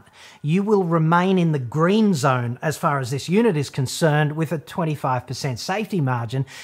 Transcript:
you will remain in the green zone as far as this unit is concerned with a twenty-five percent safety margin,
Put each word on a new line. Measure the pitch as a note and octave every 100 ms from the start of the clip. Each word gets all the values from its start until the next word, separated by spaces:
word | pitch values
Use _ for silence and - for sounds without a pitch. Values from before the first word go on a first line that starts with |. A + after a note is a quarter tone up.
| - - - -
you | D3 F3+
will | G3+ G#3
remain | F3 E3+ D#3+ E3+ F#3 F#3+
in | E3+
the | D3+
green | A#2+ C#3+ E3+ G#3+ G#3+
zone | D#3+ C#3 B2+ A#2+ A#2+
as | D#3+ C#3+
far | E3+ C#3
as | B2
this | C#3 -
unit | F#3+ A#3 D3+
is | C3+
concerned | - B2+ - E3 D3 D3+ D3+
with | D#3+
a | E3
twenty-five | - - D#3+ D3 C#3+ B2+ -
percent | B2+ D3 A#2+
safety | - G3 A3 F#3+
margin, | C3 B2 A#2 C3 C3+ -